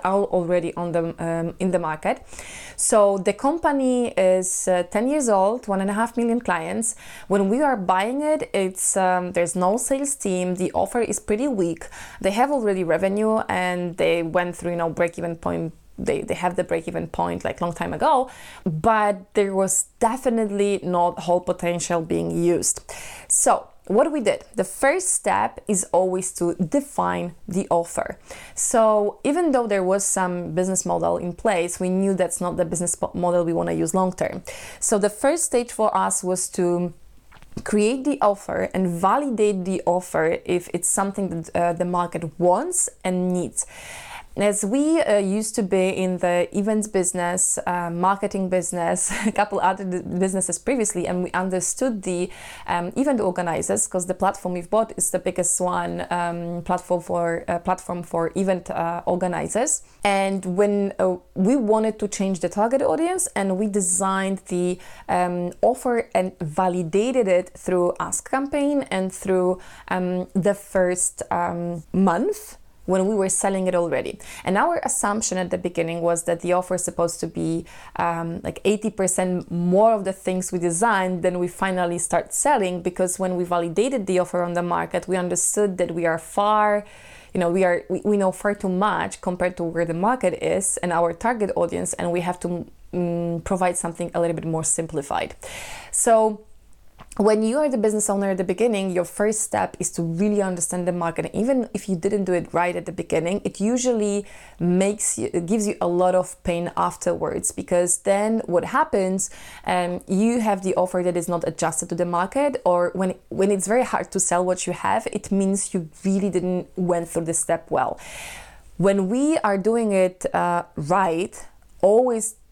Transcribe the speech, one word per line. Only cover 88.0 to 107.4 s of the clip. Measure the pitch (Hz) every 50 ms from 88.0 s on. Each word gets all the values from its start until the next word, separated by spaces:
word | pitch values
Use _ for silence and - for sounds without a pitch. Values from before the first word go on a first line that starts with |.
| -
we | 208 208
know | 202 196 190
far | - - - 208 208
too | 208 - 190
much | 180 180 202 214 185 165 170 196 - -
compared | - 185 180 180 180 180 180
to | - 170
where | 165 165 165 170
the | 165 160 170 185 220
market | 262 262 - 180 160 -
is | - 156 170 190 196 - -
and | - - 175 170
our | 165 170 170 165
target | - - 226 247 226 208 185 -
audience, | 170 175 170 180 175 180 180 -
and | - 175 175 170
we | 180
have | 170 175 - -
to, | - 175 175 170 160 - - - - - -
mm, | 180 175 170 170 170 170 170 170 165 165
provide | - 196 180 185 180 175
something | - - 170 165 - 175 170 -
a | 175
little | 170 170 170
bit | 160 -
more | 165 160 160 160
simplified. | - - - 165 160 160 156 143 - - - - - - - - - - - - - - - - -
So | - - - 247 226 220 220 220 214 208 - - - - - - - - - - - - - - - -
when | 202 214 214 214 220
you | 220 240
are | 302 302 294
the | 262 220
business | 208 220 208 214 208 -
owner | 196 202 202 196 190
at |
the | 185 185
beginning, | 185 180 180 226 247 220 196 190 190
your | 175 180 175
first | 165 - - 208 220 214 -
step | - - - 208 190 180 - -
is | 180 -
to | - - 170
really | 165 165 165 202 208 208 202 196
understand | 185 180 175 170 - 185 180 175
the | 180 175
market. | 175 170 165 165 - 165 - -
Even | - 214 254 269 254 226 - -
if | 196 - -
you | 190
didn't | 165 180 202 214 208 190
do | 185 180
it | 175 139 - -
right | 165 175 180 175
at | 175 170
the | - 170
beginning, | - 160 - 170 165 160 170 196 202 -
it | 190 - -
usually | 196 220 247 247 240 254 240 220 208 208 202 202 202 - - - - - - -
makes | 170 175 175 185 190 202 214 220 - - - -
you, | - - -
it | 175 175
gives | 165 214 226 202
you | 208 - -
a | 180
lot | 175 175 175 185 180 180
of | 185 180 - - - -
pain | 185 170 170 175 170 -
afterwards, | 175 175 180 - - - 175 170 165 160 - - 170